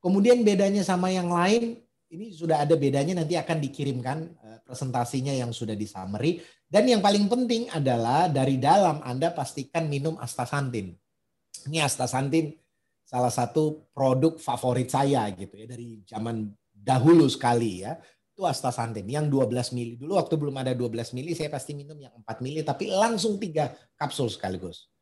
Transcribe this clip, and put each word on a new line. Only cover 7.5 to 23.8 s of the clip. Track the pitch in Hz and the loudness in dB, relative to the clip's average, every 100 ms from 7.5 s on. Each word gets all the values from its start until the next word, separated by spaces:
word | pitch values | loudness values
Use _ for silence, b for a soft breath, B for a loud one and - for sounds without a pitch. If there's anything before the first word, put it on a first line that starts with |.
| 226 233 | -2 -2
adalah | 165 131 120 117 139 180 | -2 0 2 2 2 2
dari | 143 131 135 | 2 2 2
dalam | 139 185 185 151 127 | 4 6 6 2 -6
Anda | 123 165 | -2 -2
pastikan | 170 131 - 131 170 160 | -2 -8 -8 -6 -4 -2
minum | 143 151 165 | -2 -4 -6
astaxanthin. | 120 - 120 143 135 120 95 85 _ _ _ _ _ - - | -8 -6 -4 -2 -2 -4 -8 -14 _ _ _ _ _ -16 -6
Ini | 160 143 | 0 0
astaxanthin | - 127 131 139 160 156 - _ _ _ _ _ | 0 -2 -2 2 0 0 -6 _ _ _ _ _
salah | 123 123 | -2 0
satu | 123 127 156 156 156 _ | 0 0 0 0 -2 _
produk | - 131 131 156 160 | 0 2 4 2 0
favorit | - 120 127 123 127 | -6 -4 0 0 0
saya | 135 139 139 107 | 0 2 2 0
gitu | 92 95 | -6 -14
ya, | 101 113 | -16 -18
dari | 120 120 110 | -16 -16 -18
zaman | 95 107 110 117 107 101 _ | -14 -8 -6 -4 -6 -10 _
dahulu | 101 107 131 139 170 139 | _ 0 4 8 8 8
sekali | - 123 120 117 90 98 | 4 2 2 0 -4 -10
ya. | 160 B B _ | -10 B B _
Itu | - 185 | -4 -2
astaxanthin | 135 135 123 117 107 98 | -2 -4 -4 -6 -6 -4
yang | 143 151 | -2 2
dua | 135 120 | 2 2
belas | 123 120 | 0 -4
mili. | 123 117 | -4 -8
Dulu | 117 143 190 | -10 -2 -2
waktu | - | 0
belum | 156 143 135 | -2 -2 -4
ada | 131 | -4
dua | 123 120 | -2 -4
belas | 113 117 | -4 -8
mili, | 127 151 165 | -8 -6 -6
saya | 151 | -6
pasti | 143 - 147 | -6 -10 -12
minum | 143 | -14
yang | 151 135 113 | -18 -20 -20
empat | 110 113 | -12 -8
mili, | 127 156 151 | -6 -6 -4
tapi | 139 - | -4 -2
langsung | 190 226 226 214 196 | 2 2 2 -2 -2
tiga | 202 156 143 B | -4 -2 -2 B